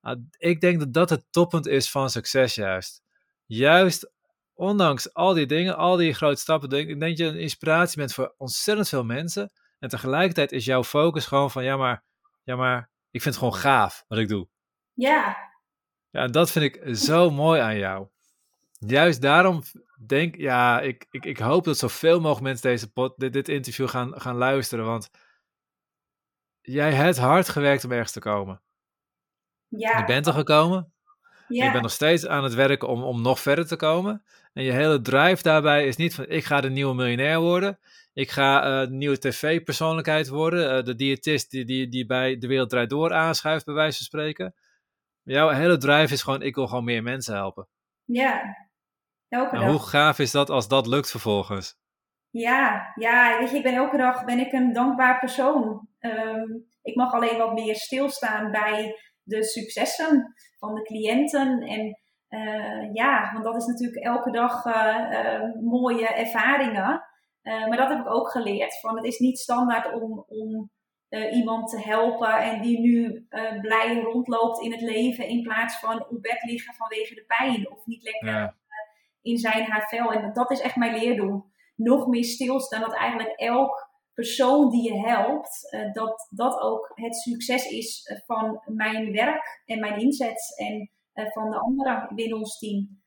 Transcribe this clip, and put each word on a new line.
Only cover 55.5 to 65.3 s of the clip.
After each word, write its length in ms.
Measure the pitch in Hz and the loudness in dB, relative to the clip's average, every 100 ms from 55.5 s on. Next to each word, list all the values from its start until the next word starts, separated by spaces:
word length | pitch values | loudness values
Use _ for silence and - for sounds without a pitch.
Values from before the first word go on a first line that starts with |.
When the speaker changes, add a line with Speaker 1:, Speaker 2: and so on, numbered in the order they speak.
| 302 220 208 - _ | 4 0 -4 -14 _
Speaker 2:
Ehm, 460 | 233 220 220 220 226 226 - _ | -6 -4 -4 -6 -8 -10 -14 _
ik 140 | 240 247 | -6 0
mag 180 | 247 | 2
alleen 240 | 226 233 226 | 2 0 2
wat 160 | 226 | 0
meer 220 | 226 220 214 | 0 -2 -4
stilstaan 760 | - 262 277 - 226 214 214 | -4 -2 -2 -2 -4 -2 -2
bij 480 | 214 214 214 220 - _ _ | -2 0 -2 -4 -10 _ _
de 200 | - 214 | -6 -4
successen 880 | 220 240 - 214 240 - 320 285 240 _ _ _ | -2 -4 -8 -4 -4 -2 2 2 2 _ _ _
van 180 | 208 214 | -10 -8
de 60 | |
cliënten. 800 | 214 220 214 247 294 294 262 247 | -8 -4 0 2 2 0 0 -2
En, 380 | 196 214 214 - _ _ _ | -4 -6 -6 -10 _ _ _
eh, 680 | 220 214 214 214 214 214 | -10 -8 -6 -6 -8 -8
ja, 380 | 208 269 311 254 | 0 2 2 0
want 100 | 220 220 | -4 -4
dat 100 | 233 | -4
is 100 | 240 | -4
natuurlijk 380 | 240 240 233 | -4 -4 -4
elke 280 | 240 240 247 | -4 -2 -2
dag, 340 | 226 240 - 240 | 0 0 0 -2
eh, 300 | 226 220 220 - 214 - | 2 2 0 -2 -2 -2